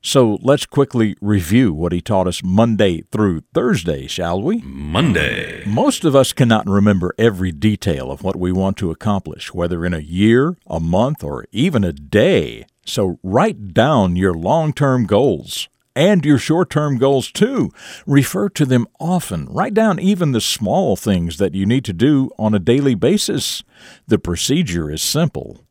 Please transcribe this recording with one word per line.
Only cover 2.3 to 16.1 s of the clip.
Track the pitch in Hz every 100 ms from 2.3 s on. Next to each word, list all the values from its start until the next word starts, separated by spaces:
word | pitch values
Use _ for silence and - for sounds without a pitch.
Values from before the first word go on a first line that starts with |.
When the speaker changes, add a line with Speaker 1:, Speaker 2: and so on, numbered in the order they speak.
| 85
Speaker 1:
Monday | 92 95 117 107 104 82 -
through | 107 104 82 -
Thursday, | 160 247 170 85 73 69
shall | - 85 92
we? | 127 226
Speaker 2:
Monday. | - 67 73 90 165 90 71 50 - - 101
Speaker 1:
Most | 110 285 -
of | 165
us | 135 127
cannot | - 123 110 98
remember | 101 101 95 87 -
every | 113 92 95
detail | 76 107 104 - 71 64
of | 69
what | 92 92
we | 90
want | 92 95 101
to | 90
accomplish, | 78 104 98 80 - -
whether | 92 85 87
in | 87
a | 85
year, | 73 90 107 120 151 180 _
a | 82
month, | 82 90 127 151
or | 73 67 -
even | 98 170 135
a | 92
day. | 71 73 104 147 165 69 57 - _
So | - - 95 -
write | 95 107 220 139 101
down | 82 127 143 95
your | 87 95
long-term | 82 87 160 156 - 143 127 101
goals | 104 135 82 - - - _ _ -
and | 175